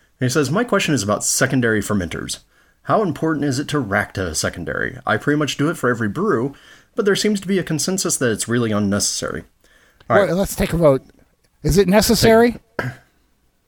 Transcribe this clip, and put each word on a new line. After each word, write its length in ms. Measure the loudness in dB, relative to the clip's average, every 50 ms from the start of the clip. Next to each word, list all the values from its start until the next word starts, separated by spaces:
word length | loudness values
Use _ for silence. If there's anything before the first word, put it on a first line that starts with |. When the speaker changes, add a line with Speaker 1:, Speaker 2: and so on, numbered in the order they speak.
| _ _ _ -4
Speaker 1:
He 100 | -4 0
says, 220 | 0 0 0 0
"My 120 | 0 -2 -2
question 300 | 0 0 0 0 0 0
is 80 | 0
about 220 | 0 0 -2 -2 -2
secondary 580 | -2 0 0 0 0 2 2 2 2 2 0
fermenters. 580 | 0 -2 -2 -2 -2 -4 -6 -8 -10 -10 -10 -12 -14 _ _ _ _ _ _ _ _
How 180 | -2 0 0
important 420 | 0 0 -2 -2 -2 -2 -2 -2 -2
is 140 | -2 -2 -4
it 100 | -4 -4
to 100 | -4 -4
rack 340 | -2 -2 -2 -2 -2 -4 -4
to 140 | -6 -6 -4
a 80 | -4
secondary? 640 | -4 -4 -4 -4 -6 -8 -8 -6 -4 -6 -6 -6 -8 -4
I 140 | -4 -4 -2
pretty 200 | 0 0 0 0
much 200 | 0 -2 -2 -2
do 100 | -2 -2
it 100 | -2 -2
for 120 | 0 -2
every 200 | 0 0 -2 -4
brew, 440 | -2 -2 -2 0 0 0 -2 -4 -6 -10 -20 -20 -20 -20 _ _ _
but 100 | -2 0
there 100 | 0 0
seems 260 | 2 0 0 -2 -2
to 60 | -2 -2
be 100 | -2 -2
a 60 | -2
consensus 540 | -2 -4 -4 -2 -2 -2 -2 -2 -2 -2 -2
that 140 | 0 0
it's 160 | -2 -2 -2 -2
really 240 | 0 0 0 0
unnecessary." 760 | 0 0 0 0 0 0 0 -2 -4 -4 -6 -6 -8 -8 -10 -14 _ _ _ _ _ _ _ _ _ _ -4 2
All 80 | 4 4
Speaker 2:
Well, 100 | 4 4
Speaker 1:
right. 80 | 2
Speaker 2:
let's 200 | 0 -2 -2 -2
take 180 | -2 -2 -2 0
a 40 | 4
vote. 240 | 4 4 4 4 0 -6 _ _ _ _ _ _ _ _ _ _ -2
Is 160 | 2 4 4
it 80 | 4 6
necessary? 720 | 4 4 4 4 4 4 6 6 6 6 6 4 2 -2 -10 _ _ -8
Speaker 1:
Take 140 | -8 -6 -8 -12 _ _ _ _ _ _ _ _ _ _ _ _ _